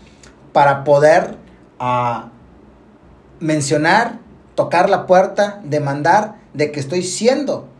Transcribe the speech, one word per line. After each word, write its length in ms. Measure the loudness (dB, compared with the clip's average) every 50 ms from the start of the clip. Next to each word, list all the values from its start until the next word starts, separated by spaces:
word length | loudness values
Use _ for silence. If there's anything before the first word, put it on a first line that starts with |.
| -20 -20 -20 _ -20 -20 -20 _ -20 -2
para 320 | _ 2 2 2 2 0 0
poder, 520 | 2 2 4 6 6 4 4 2 -2 -10 -16 -20 -20 -20 _ -20 _ _ _
ah, 520 | -6 -4 -2 -2 -2 -4 -4 -6 -10 -16 -20 -20 -20 -20 -20 -20 -20 -20 -20 -20 -20 -20 -20 _ _ -20 -20 _ _ _ -16 -8
mencionar, 800 | -4 -2 -2 -2 0 0 -2 0 2 2 2 2 2 -2 -6 -12 -18 -20 -20 -20 _ _ _
tocar 340 | -4 -4 0 0 0 2 2
la 180 | 0 -2 2
puerta, 540 | 4 4 4 4 2 0 -2 -2 -4 -4 -12 -8
demandar 720 | -6 -4 -4 -4 -4 -6 -2 0 2 2 2 0 -2 -10 -18 -20 _ -4
de 160 | -4 -4 -4
que 100 | -4 -8
estoy 220 | -8 -6 -6 -6
siendo 680 | -6 -6 -8 -2 0 0 0 0 -2 -4 -6 -8 -10 -16 -20 _